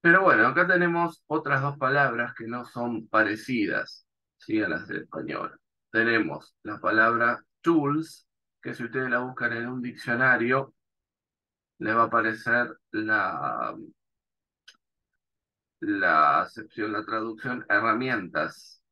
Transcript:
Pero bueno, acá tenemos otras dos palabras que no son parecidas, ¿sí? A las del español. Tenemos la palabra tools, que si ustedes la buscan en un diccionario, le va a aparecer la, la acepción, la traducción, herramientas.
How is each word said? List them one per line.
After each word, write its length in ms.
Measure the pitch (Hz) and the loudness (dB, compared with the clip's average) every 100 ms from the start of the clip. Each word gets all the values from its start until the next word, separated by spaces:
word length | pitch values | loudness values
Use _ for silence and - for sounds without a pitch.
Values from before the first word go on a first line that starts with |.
Pero 220 | 170 185 | 6 6
bueno, 220 | 185 131 123 | 6 4 4
acá 200 | 147 180 | 2 2
tenemos 580 | 180 175 170 170 - _ | 2 2 0 -2 -4 _
otras 360 | 156 143 135 | -4 -2 -2
dos 160 | 139 139 | -2 -2
palabras 560 | 131 143 135 117 120 | 0 2 2 0 -6
que 120 | - 113 | -8 -10
no 200 | 123 123 | -10 -10
son 420 | 123 120 110 110 | -6 -4 -6 0
parecidas, 960 | 110 104 107 - 123 95 - - - _ _ _ _ | 2 2 -2 -4 -2 -2 -4 -6 -16 _ _ _ _
¿sí? 240 | - 107 | -4 -2
A 80 | 101 | -2
las 180 | 78 - | -6 -6
del 160 | - | -10
español. 540 | - - 78 71 - - _ _ _ | -10 -12 -8 -8 -8 -12 _ _ _
Tenemos 680 | 113 113 113 87 73 - _ | 0 4 2 0 -6 -14 _
la 160 | 107 101 | -12 -4
palabra 640 | 90 110 113 117 120 120 _ _ | 0 4 4 4 0 0 _ _
tools, 640 | 165 165 139 151 160 - _ _ _ _ | 2 4 4 0 -4 -14 _ _ _ _
que 140 | - | -12
si 100 | 120 | -8
ustedes 240 | 117 127 127 | -6 -4 0
la 120 | 123 | -2
buscan 340 | 127 127 120 | -2 -4 -4
en 120 | 117 120 | -4 -6
un 140 | 127 | -6
diccionario, 920 | 123 - - 120 131 123 123 131 135 _ _ _ _ _ _ _ _ _ _ _ | -8 -8 -4 2 4 4 4 2 0 _ _ _ _ _ _ _ _ _ _ _
le 160 | 107 | 0
va 80 | 113 | 2
a 40 | 113 | 4
aparecer 680 | 117 113 110 120 120 120 - _ | 4 0 -2 0 0 0 -8 _
la, 840 | 107 107 110 95 78 69 55 57 - - _ _ _ _ _ _ _ - _ _ _ _ _ _ _ _ _ _ _ | -6 -2 0 -2 -4 -6 -4 -6 -8 -18 _ _ _ _ _ _ _ -20 _ _ _ _ _ _ _ _ _ _ _
la 600 | 101 101 92 78 73 73 | -4 0 2 4 6 4
acepción, 500 | 92 - - - 107 | 0 -8 -14 -8 -6
la 100 | 104 | -6
traducción, 640 | 107 110 113 110 - 123 - | -6 -6 -6 -8 -8 -8 0
herramientas. 1160 | 104 113 113 131 117 90 78 78 - - - _ | 0 2 0 0 -4 -4 -4 -4 -8 -20 -20 _